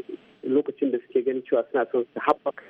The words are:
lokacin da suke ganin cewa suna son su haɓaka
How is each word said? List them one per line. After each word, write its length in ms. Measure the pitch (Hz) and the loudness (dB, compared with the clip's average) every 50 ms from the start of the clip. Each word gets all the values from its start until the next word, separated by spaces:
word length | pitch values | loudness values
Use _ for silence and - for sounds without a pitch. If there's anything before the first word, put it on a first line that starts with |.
| - - - - - - _ _ - | -12 -12 -14 -14 -16 -20 _ _ -2
lokacin 480 | - 131 147 - - - - 143 131 | 0 2 2 2 0 -2 -2 -2 -2
da 60 | 123 120 | -2 -2
suke 240 | - - - 127 120 | -2 -2 -2 0 0
ganin 160 | 131 131 127 123 - | 0 -2 -2 -2 0
cewa 160 | - 117 - - | 0 0 0 0
suna 140 | - 131 117 - | -2 -2 -2 0
son 120 | - 123 117 - | -2 -2 -2 -4
su 80 | - - | -6 -2
haɓaka 400 | - - - - - 139 - - - | 0 0 0 0 -2 -8 -8 -8 -12